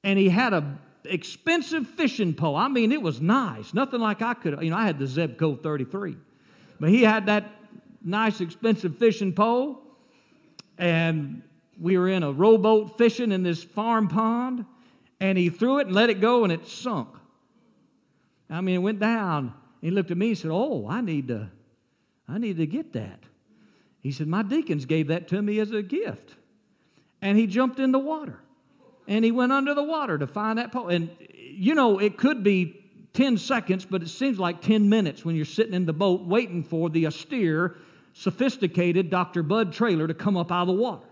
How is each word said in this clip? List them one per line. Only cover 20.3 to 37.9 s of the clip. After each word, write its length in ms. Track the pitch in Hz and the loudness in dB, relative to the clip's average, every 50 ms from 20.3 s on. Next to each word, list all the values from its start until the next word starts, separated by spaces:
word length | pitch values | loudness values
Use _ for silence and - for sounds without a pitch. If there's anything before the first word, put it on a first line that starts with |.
| 220 | -2
said, 140 | 165 - 165 | -2 -4 -4
"Oh, 360 | 160 185 240 311 254 143 104 | -2 -2 -2 -2 -4 -6 -4
I 140 | 107 160 233 | -4 -4 -4
need 280 | 247 190 160 143 135 123 | -4 -2 -2 -4 -4 -4
to, 200 | 120 107 107 95 - _ _ _ _ _ _ _ _ _ _ _ _ _ _ | -6 -8 -8 -12 -14 _ _ _ _ _ _ _ _ _ _ _ _ _ _
I 100 | - - | -10 -8
need 200 | 208 240 220 190 | -6 -4 -4 -2
to 100 | 165 165 | -2 -4
get 260 | 151 165 285 311 - - | -2 -2 -6 -8 -6 -8
that." 260 | 120 107 98 92 - _ _ _ _ _ _ _ _ _ _ _ _ _ _ _ _ | -10 -10 -10 -14 -20 _ _ _ _ _ _ _ _ _ _ _ _ _ _ _ _
He 120 | _ 135 | _ -8
said, 160 | 139 - 160 | -6 -6 -4
"My 160 | 151 170 202 220 | -4 -2 -2 -2
deacons 420 | 196 262 320 311 - 165 151 131 | -2 -2 -4 -2 -2 -4 -4 -2
gave 220 | 127 160 160 156 | -2 0 0 0
that 200 | 139 160 - 170 - | 0 -2 -4 -4 -4
to 120 | 175 196 | -4 -2
me 180 | 208 208 208 214 | -2 -2 -2 -2
as 120 | 214 208 | -2 -2
a 100 | 226 214 | -4 -6
gift." 540 | 208 185 269 339 453 - - - - - - _ _ _ _ _ _ _ _ _ _ _ _ _ _ _ _ _ | -6 -4 -6 -6 -4 -6 -8 -12 -16 -20 -20 _ _ _ _ _ _ _ _ _ _ _ _ _ _ _ _ _
And 160 | - 196 202 | -2 2 4
he 100 | 214 226 | 4 2
jumped 320 | 202 180 240 262 254 254 262 | 2 2 0 0 0 0 0
in 120 | 269 262 | 0 2
the 80 | 254 269 | 2 2
water. 400 | 269 294 311 311 302 - 110 - - _ _ _ _ _ _ _ _ - _ _ _ | 0 -2 -6 -8 -8 -12 -14 -16 -20 _ _ _ _ _ _ _ _ -20 _ _ _
And 180 | - 202 220 226 | -2 0 2 2
he 60 | 226 | 2
went 200 | 233 254 247 247 | 2 2 2 2
under 220 | 269 277 277 277 285 | 2 0 0 0 0
the 100 | 285 285 | -2 -2
water 360 | 302 320 311 294 233 165 147 | -2 -2 -4 -2 -2 -2 -2
to 80 | 147 | -4
find 320 | 131 - 208 208 220 220 226 | -4 -4 -4 -4 -2 -2 -2
that 120 | 240 233 | -4 -4
pole. 180 | - 254 240 175 | -8 -8 -4 -2
And, 200 | 175 175 170 165 - _ - - - | -2 -2 -2 -4 -10 _ -20 -20 -20
you 380 | - - 127 135 196 185 226 320 | -20 -20 -18 -10 0 0 2 4
know, 240 | 311 262 233 202 | 4 4 4 4
it 180 | 190 202 208 - | 4 2 0 0
could 280 | - - 269 302 240 190 | 2 2 2 2 4 2
be 360 | 202 202 185 180 160 - - _ _ _ - - _ | 4 4 4 2 -2 -4 -16 _ _ _ -20 -20 _
ten 260 | _ - 262 277 247 | _ 0 2 2 2
seconds, 460 | 190 - - 220 208 180 170 190 190 190 | 0 0 0 -2 -2 0 -2 -4 -4 -2
but 200 | - 180 185 165 | -4 -6 -4 -4
it 60 | 165 | -6
seems 280 | - - 262 277 247 | -8 -4 -2 -2 -2
like 240 | 185 185 175 170 170 | 0 -2 -4 -4 -4
ten 260 | - - 220 214 208 | 0 2 4 4 6
minutes 380 | 202 214 226 202 160 - - - | 6 4 4 2 0 -4 -6 -6
when 100 | 165 165 | -4 -2
you're 100 | 160 151 | -2 -4
sitting 280 | - - - 220 220 185 | -4 0 -2 0 0 0
in 140 | 180 180 | -2 -2
the 60 | 160 156 | -2 0
boat 280 | 151 202 196 180 190 | 0 2 2 2 0
waiting 420 | 185 175 185 226 247 202 175 175 151 | 0 0 0 0 0 0 -4 -6 -6
for 260 | - 170 160 165 170 | -4 -2 -2 -2 0
the 180 | 156 165 160 | 2 0 0
austere, 680 | 156 143 - - - 294 247 208 165 156 156 175 175 - - - - | 0 -2 -8 -10 -6 -2 0 0 0 2 0 0 -2 -4 -10 -20 -20